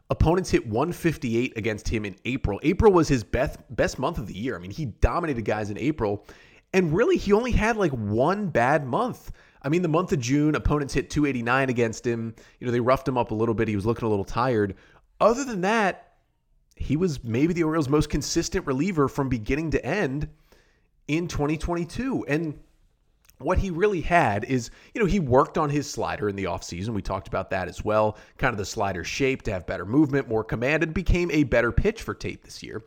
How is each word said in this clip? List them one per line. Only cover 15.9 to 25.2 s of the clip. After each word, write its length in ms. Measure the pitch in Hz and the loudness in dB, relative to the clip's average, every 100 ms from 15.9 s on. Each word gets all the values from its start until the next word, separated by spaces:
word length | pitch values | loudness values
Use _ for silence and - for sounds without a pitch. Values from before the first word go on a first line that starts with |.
| - - _ _ _ _ _ _ - | -2 -12 _ _ _ _ _ _ -8
he 220 | - 143 | -2 0
was 260 | 185 131 | 0 -2
maybe 300 | 117 117 160 | -2 0 2
the 100 | 175 | 2
Orioles' 260 | 156 160 131 | 0 0 2
most 200 | 151 151 | 2 2
consistent 580 | 160 - 170 170 190 147 | -2 -2 -2 -2 -4 -2
reliever 400 | 131 185 160 135 | -2 0 2 0
from 220 | - 135 | 0 -2
beginning 420 | 123 107 139 165 | -2 -2 -2 0
to 120 | - 123 | -2 -2
end 420 | 196 151 139 151 - _ _ _ _ _ _ - | -2 -2 -4 -8 -12 _ _ _ _ _ _ -4
in 200 | 156 175 | -4 -2
twenty 300 | - 147 160 | -2 -2 -2
twenty-two. 680 | - 175 170 - 262 165 104 | -2 -4 -4 -6 -4 -4 -2
And 320 | 151 160 139 - _ _ _ _ _ _ - | -2 -2 -8 -16 _ _ _ _ _ _ -8
what 180 | 135 185 | -2 0
he 120 | 190 | 0
really 320 | 160 208 180 | 2 2 2
had 420 | 151 175 127 101 | 2 4 4 2
is, 260 | 104 131 113 - - | 0 -2 -2 -14 -8
you 60 | 254 | 0
know, 80 | 190 | 2
he 140 | 196 | 2